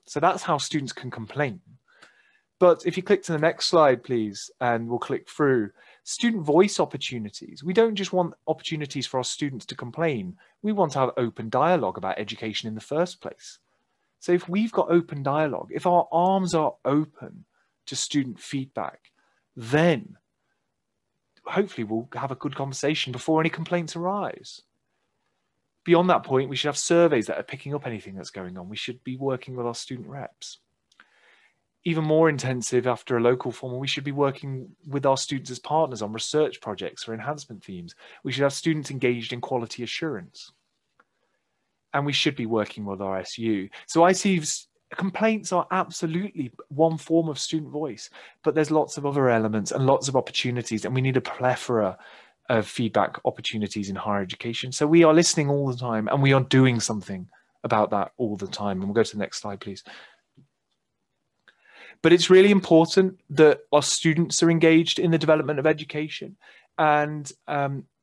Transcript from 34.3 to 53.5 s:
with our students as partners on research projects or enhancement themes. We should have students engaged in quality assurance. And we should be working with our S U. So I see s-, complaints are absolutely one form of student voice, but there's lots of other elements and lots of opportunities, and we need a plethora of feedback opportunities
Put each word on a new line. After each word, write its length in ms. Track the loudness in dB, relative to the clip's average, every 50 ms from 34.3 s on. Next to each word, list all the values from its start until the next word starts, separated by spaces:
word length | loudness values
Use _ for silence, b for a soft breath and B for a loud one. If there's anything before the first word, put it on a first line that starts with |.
| 0 -4 -10 -10 -10 -10 -10 -14 -20 _ -14
with 200 | -8 -6 0 2
our 100 | 2 0
students 340 | 0 -2 -6 -6 -8 -8 -10
as 80 | -14 -12
partners 440 | -8 -2 0 0 0 0 -2 -8
on 100 | -8 -8
research 480 | -8 -8 -8 -2 0 0 0 0 -4 -8
projects 480 | -10 -10 -10 -8 -8 -12 -10 -12 -12 -12
or 60 | -10
enhancement 500 | -10 -8 -10 -10 -10 -12 -18 -18 -18 -16
themes. 300 | -14 -14 -14 -14 -16 -18 B B B B B
We 100 | B -8
should 100 | -2 0
have 100 | 0 0
students 380 | 0 0 -2 -2 -2 -2 -4 -8
engaged 420 | -6 -2 0 0 0 0 -6 -8
in 80 | -8 -10
quality 420 | -6 -4 -4 -4 -4 -6 -10 -10
assurance. 680 | -10 -8 -8 -6 -6 -6 -8 -8 -12 -16 _ -20 -20 -20 _ _ _ _ _ _ _ _ _ _ _ _ _ _ _ _ _ _ _ _ _ _ _ _ _ _ _ -4 -4
And 100 | -2 -2
we 80 | 0
should 240 | -2 0 0 0 -2
be 80 | -2 -4
working 400 | -2 0 0 -2 -2 -6 -12 -10
with 160 | -8 -8 -6
our 160 | -4 -4 -4 -6
S 200 | -6 -8 -10 -6
U. 320 | -2 -2 0 -2 -2 -8 B B B
So 180 | B 2 4 6
I 80 | 6
see 280 | 4 4 2 0 0 0
s-, 260 | -2 -4 -8 -8 -10 _ _ _ _ -14 -8
complaints 600 | -6 -6 -4 -2 0 0 0 0 -2 -4 -2 -2
are 120 | -2 -2 -2
absolutely 800 | -2 -4 -4 -4 -6 -6 -6 -4 -2 -4 -4 -6 -6 -8 -8 -8 _ -16 -18 -10
one 300 | 0 2 2 2 2 -2
form 320 | -4 0 0 0 0 0
of 80 | -6 -6
student 320 | -6 -4 -4 -6 -6 -6
voice, 400 | -8 -8 -8 -8 -8 -12 -16 -20 B B B B B B
but 120 | -2 0 2
there's 160 | 2 2 2
lots 280 | 2 2 2 0 -4 -6
of 80 | -4
other 240 | -2 0 2 4 4
elements 420 | 4 4 2 0 0 -2 -2 -2
and 140 | -2 2 4
lots 200 | 4 4 4 2
of 100 | 0 0
opportunities, 680 | 0 -2 0 -6 -4 -4 -2 -4 -4 -4 -4 -6 -4 -4
and 100 | -2 -2
we 60 | 0
need 160 | 0 2 0
a 60 | 0
plethora 720 | -2 -2 -8 -2 0 0 0 -2 -2 0 0 2 2 0 -2 B B B B B B B B B _ 0
of 160 | 0 0 0
feedback 520 | -2 -4 -4 -4 0 2 0 0 0 -2 -4 -4
opportunities 640 | -4 -4 -4 -10 -6